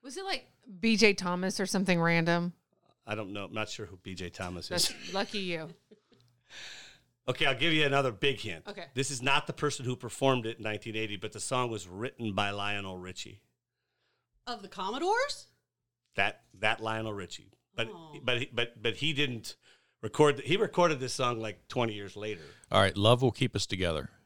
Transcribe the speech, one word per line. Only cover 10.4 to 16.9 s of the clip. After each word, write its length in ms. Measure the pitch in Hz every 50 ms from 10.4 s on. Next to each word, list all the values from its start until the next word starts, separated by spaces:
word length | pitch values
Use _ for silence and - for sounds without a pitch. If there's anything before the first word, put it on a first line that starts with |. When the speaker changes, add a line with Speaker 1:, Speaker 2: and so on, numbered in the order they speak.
| 110
Speaker 2:
it 120 | 113 113
in 60 | - 104
nineteen 320 | 107 104 104 - 117 107
eighty, 200 | 110 110 104 104
but 140 | 95 - 107
the 80 | - 107
song 320 | - - 135 127 123 120
was 160 | 113 104 90
written 460 | 90 87 98 113 135 - - 120 110 98
by 180 | 101 101 101
Lionel 460 | 101 101 101 101 104 101 98 95 92
Richie. 440 | 90 90 92 90 - - 110 104 104 _ _ _ _ _ _ _ _ _ _ _ _ _ _ _ _ _ _ _ _ _
Speaker 3:
Of 140 | 247 240 214
the 60 | 196
Commodores? 800 | 196 - 202 185 190 226 277 330 370 427 480 539 587 571 - - _ _ _ _ _ _ _ _ _ _ _ _ _ _
Speaker 2:
That, 260 | - 98 104 - - _ _ _ 95
that 220 | 104 107 113 110
Lionel 320 | 110 110